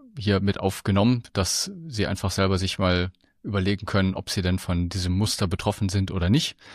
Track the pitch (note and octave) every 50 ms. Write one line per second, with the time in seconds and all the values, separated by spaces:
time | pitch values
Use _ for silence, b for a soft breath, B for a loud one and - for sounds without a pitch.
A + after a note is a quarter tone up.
0 | C#4 B3 G#3+ A#2+ F#2+ G#2 G2 F#2+ G2 G2+ G2 - - F#2+ - - - G#2+ G2 G2
1 | G2+ A#2+ B2+ A#2+ - - - G2+ F#2 - - - - F#3+ G3+ F3 E3 E3 A#2+ G#2
2 | F#2+ C2 G2 - - F#2 - - F#2+ F#2+ G2 F2+ F#2+ F#2 - - F#2+ F#2 F2+ F2+
3 | F2+ F#2 - _ _ _ _ _ - A#2+ G#2 G2+ F#2 G2 G2+ F#2+ - - - G2+
4 | F#2+ F#2+ F#2 - - - - G#2 F2+ F2+ F#2 F#2 - - F2+ F2 F2 F2 - F#2+
5 | F2+ F2+ F2+ F#2+ A2 G#2 - - G2+ F2 F2 - - G#2 G2 - G#2 F#2+ - G2+
6 | F#2+ F#2 - F#2+ E2+ F2+ A2+ D#3+ - - - B B B